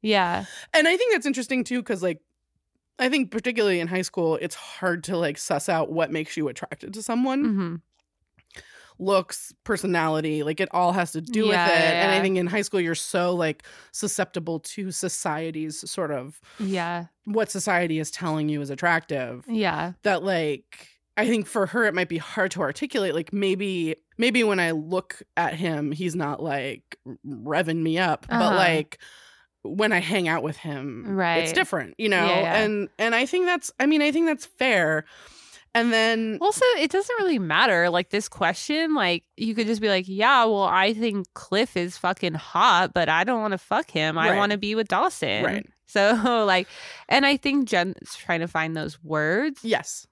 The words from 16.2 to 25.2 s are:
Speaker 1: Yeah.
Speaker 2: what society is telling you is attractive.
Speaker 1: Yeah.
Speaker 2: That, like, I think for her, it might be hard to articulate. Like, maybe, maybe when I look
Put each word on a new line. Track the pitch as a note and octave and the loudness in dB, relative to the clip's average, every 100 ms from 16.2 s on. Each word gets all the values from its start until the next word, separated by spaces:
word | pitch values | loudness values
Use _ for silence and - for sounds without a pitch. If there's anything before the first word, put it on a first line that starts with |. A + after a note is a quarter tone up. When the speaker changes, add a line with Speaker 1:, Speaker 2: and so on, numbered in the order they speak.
| C3 - _ - | -8 -16 _ -8
Speaker 1:
Yeah. | G3 F#3+ E3+ F3 F3 _ - | -4 -2 -2 -6 -8 _ -4
Speaker 2:
what | G#3+ G#3 | -2 0
society | G3 F3+ F3+ F3 D#3 | -2 2 2 2 -2
is | D#3 | -4
telling | - F3 D#3 D3+ | -6 -4 -2 -2
you | D3+ | -2
is | C#3 | -4
attractive. | C#3 F3 E3 - C#3+ B2 B2 F#3+ | -2 2 0 0 -6 -4 -8 -6
Speaker 1:
Yeah. | A3+ G3 D#3 E3+ F#3 | -2 0 -2 -4 -4
Speaker 2:
That, | G#3 F#3 | 0 0
like, | F#3 F3+ D#3 C3+ _ - - _ _ - | 0 0 0 -4 _ -20 -20 _ _ -2
I | G#3+ | 2
think | A3+ F#3+ | 2 0
for | A3+ G3 | -2 0
her, | A#3+ | 2
it | A3 | 2
might | F3+ F3 | 2 -2
be | E3 | -4
hard | - - F#3 | -6 -2 -2
to | F3+ | 0
articulate. | D3+ C#3+ C#4+ - F#3+ | -4 -2 -4 -2 0
Like, | D#3 D#3+ | -2 -4
maybe, | G3+ G3 F#3 G3+ F3+ D#3+ D#3+ _ - | -2 0 0 -2 -2 -4 -4 _ 0
maybe | A#3+ B3 A3 | 2 4 4
when | F#3+ | 2
I | E3+ | 2
look | D#3+ D#3 F#3 - - | 0 -2 -4 -4 -16